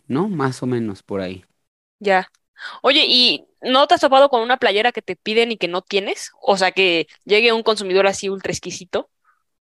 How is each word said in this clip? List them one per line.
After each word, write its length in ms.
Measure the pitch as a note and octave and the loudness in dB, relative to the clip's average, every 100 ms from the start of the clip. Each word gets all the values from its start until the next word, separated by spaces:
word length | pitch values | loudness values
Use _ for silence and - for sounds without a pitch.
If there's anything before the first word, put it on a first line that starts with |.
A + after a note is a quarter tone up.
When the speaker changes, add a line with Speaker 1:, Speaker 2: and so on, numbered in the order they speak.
| - | -6
Speaker 1:
¿no? 200 | C3+ G#3 | -4 -4
Más 340 | E3+ C3+ B2 | -2 -4 -4
o 40 | B2+ | -6
menos 360 | B2 A2 F#2+ | -4 -6 -8
por 160 | - G2+ | -10 -8
ahí. 220 | F#2 F#2 - _ _ _ _ _ | -8 -10 -18 _ _ _ _ _
Speaker 2:
Ya. 280 | G3+ F#3 F#3 _ _ - - - | -2 -2 -2 _ _ -20 -18 -4
Oye, 220 | - C#4+ - | 0 2 2
¿y 400 | B3 A#3+ D3+ - _ | 2 2 0 -8 _
no 240 | G3+ C4 C#4+ | -2 2 4
te 80 | |
has 60 | F4 | 2
topado 280 | C#4+ C4+ C#4 | 4 6 6
con 120 | A#3+ | 4
una 160 | A3+ B3+ | 0 0
playera 340 | A#3 G3 A#3 | 0 0 0
que 100 | A3+ | -2
te 140 | - F3+ | -8 -10
piden 360 | - A3 A#3 | -4 0 0
y 60 | A3 | -2
que 100 | F3 | -6
no 140 | F3+ | -6
tienes? 500 | - G3 G#3+ G#4 - _ | -4 -4 -4 -8 -12 _
O 140 | - G3 | 0 2
sea, 160 | F#3 | 2
que 340 | F#3 F#3+ E3+ D3+ _ | 2 2 2 -2 _
llegue 280 | - G#3 A#3 | 0 2 2
un 100 | A3+ | 2
consumidor 440 | A3+ G#3+ G3 F#3 G3 | 0 -2 0 2 2
así 220 | F#3+ G3 | 0 -6
ultra 240 | G3 F#3 | -6 -6
exquisito. 580 | F3 F3+ F3 F3+ G3+ - _ _ _ _ _ | -8 -10 -14 -8 -8 -8 _ _ _ _ _